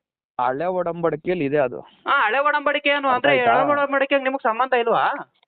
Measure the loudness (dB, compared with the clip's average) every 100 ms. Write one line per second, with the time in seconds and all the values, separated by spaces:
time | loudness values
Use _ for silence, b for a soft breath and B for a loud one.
0 | _ _ _ -4 -2 -2 -4 -4 -4 -2
1 | -2 -2 -4 -4 0 0 0 -4 -14 _
2 | -2 0 2 0 0 0 0 0 0 0
3 | 0 2 2 2 2 2 2 0 0 0
4 | 0 0 0 -2 -2 0 0 0 2 2
5 | 0 -2 -10 _